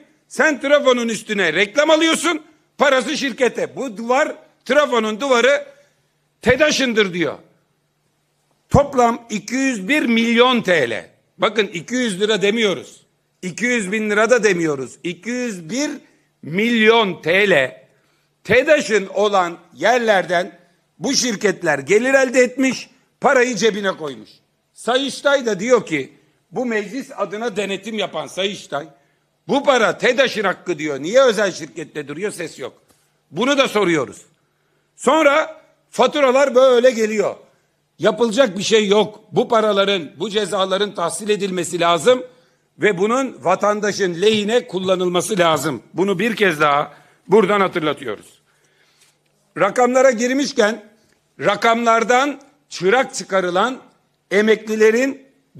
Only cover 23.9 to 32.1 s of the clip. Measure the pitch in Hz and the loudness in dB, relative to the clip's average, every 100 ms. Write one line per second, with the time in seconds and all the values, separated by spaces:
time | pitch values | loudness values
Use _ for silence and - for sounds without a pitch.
23.9 | 180 151 120 104 _ _ _ _ - - | -6 -8 -12 -18 _ _ _ _ -12 -4
24.9 | 254 277 - 285 285 233 202 220 247 - | -2 -2 -4 0 0 0 -4 0 0 0
25.9 | 156 131 _ _ _ _ 165 247 220 202 | -6 -6 _ _ _ _ -8 -4 -4 -6
26.9 | 240 - - 196 202 240 190 196 196 202 | -10 -12 -8 -8 -6 -8 -6 -6 -8 -8
27.9 | 220 180 165 143 - 196 196 - 139 156 | -6 -6 -8 -10 -6 -6 -6 -10 -10 -10
28.9 | _ _ _ _ _ - 247 277 262 202 | _ _ _ _ _ -4 0 2 2 2
29.9 | 160 226 254 262 185 196 175 - 165 151 | 0 0 2 0 0 -4 -4 -6 -6 -6
30.9 | 139 151 240 269 208 202 156 156 160 156 | -6 0 2 4 2 -2 -4 -12 -14 -14
31.9 | 156 139 | -12 -10